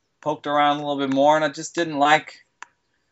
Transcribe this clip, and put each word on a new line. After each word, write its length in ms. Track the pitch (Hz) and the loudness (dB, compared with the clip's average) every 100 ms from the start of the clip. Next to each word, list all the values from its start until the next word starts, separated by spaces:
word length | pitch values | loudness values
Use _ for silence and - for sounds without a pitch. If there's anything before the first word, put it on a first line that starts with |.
| _ _ | _ _
poked 260 | 151 156 151 | -8 -6 -2
around 300 | 147 147 147 | 2 2 0
a 20 | |
little 260 | 147 139 139 | -4 -4 -2
bit 80 | |
more, 220 | 135 143 156 | 2 4 4
and 80 | |
I 60 | 151 | 0
just 260 | 143 160 - | -6 -10 -6
didn't 240 | 165 147 | -6 0
like, 460 | 143 156 - - _ _ - _ _ _ _ | 2 2 0 -18 _ _ -20 _ _ _ _